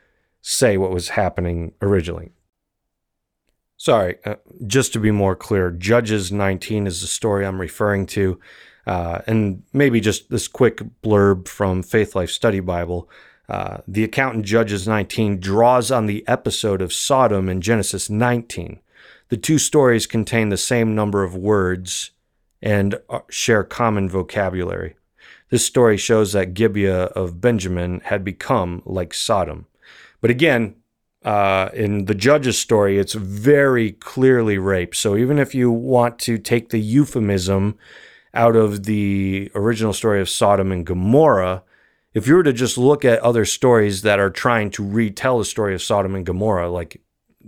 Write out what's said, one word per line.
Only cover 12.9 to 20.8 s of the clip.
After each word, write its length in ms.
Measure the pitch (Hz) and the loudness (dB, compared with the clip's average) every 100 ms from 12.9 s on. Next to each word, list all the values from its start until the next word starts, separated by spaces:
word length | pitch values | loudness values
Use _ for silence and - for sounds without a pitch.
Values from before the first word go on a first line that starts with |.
| 87 - - - _ - | -6 -8 -20 -20 _ -10
Uh, 300 | - 98 - - | -8 -8 -10 -6
the 160 | 101 | -2
account 340 | 110 - 135 113 | -2 0 -2 -2
in 60 | |
Judges 460 | 98 113 107 101 95 | 0 2 2 -2 -2
nineteen 500 | 107 92 - 107 98 | -2 -2 -2 -2 -2
draws 520 | 95 101 120 127 107 | 0 4 4 4 2
on 160 | 127 107 | 0 -2
the 200 | 104 - | -4 -2
episode 540 | 127 113 - 107 95 | -2 -2 -2 -2 -2
of 120 | 90 | -4
Sodom 560 | - - 135 120 101 95 | -4 0 2 4 2 -2
in 120 | 92 | -2
Genesis 480 | 90 113 95 95 - | 0 0 0 -6 -4
nineteen. 720 | 104 123 120 117 - 85 - _ _ - - - | -2 0 0 -4 -12 -12 -14 _ _ -20 -16 -8
The 80 | 117 | -6
two 220 | - 151 | 0 0
stories 480 | - 151 131 113 - | 2 4 4 2 0
contain 420 | 113 101 117 107 | -4 -2 0 0
the 80 | 95 | -2
same 380 | - 123 | -2 0